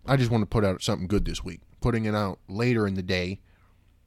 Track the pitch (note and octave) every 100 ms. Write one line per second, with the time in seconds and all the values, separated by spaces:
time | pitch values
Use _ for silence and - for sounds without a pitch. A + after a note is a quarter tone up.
0 | - C3+ A#2 A#2 G2+ A#2 G2+ F#2 - G2+
1 | F#2 G2+ E2+ E2 F#2 F2+ - - B2+ A2+
2 | A2 G#2+ G2+ E2+ - F#2+ B2 A#2 G#2 F#2+
3 | F2+ F#2 F2+ G2 - _ _ _ _ _